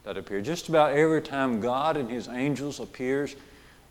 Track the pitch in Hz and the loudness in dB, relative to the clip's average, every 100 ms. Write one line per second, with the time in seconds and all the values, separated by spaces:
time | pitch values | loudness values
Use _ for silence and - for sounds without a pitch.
0 | 104 95 92 101 104 170 - 160 151 143 | -8 -8 -6 -4 -4 -6 2 4 6 6
1 | 160 156 156 139 135 113 117 127 156 151 | 4 4 0 -2 0 0 0 0 0 0
2 | 117 120 110 123 139 127 143 131 113 - | -2 -6 -6 -4 -2 -2 -4 -8 -12 -6
3 | 127 139 139 - - - - - - | -2 -2 -2 -8 -20 -20 -20 -20 -16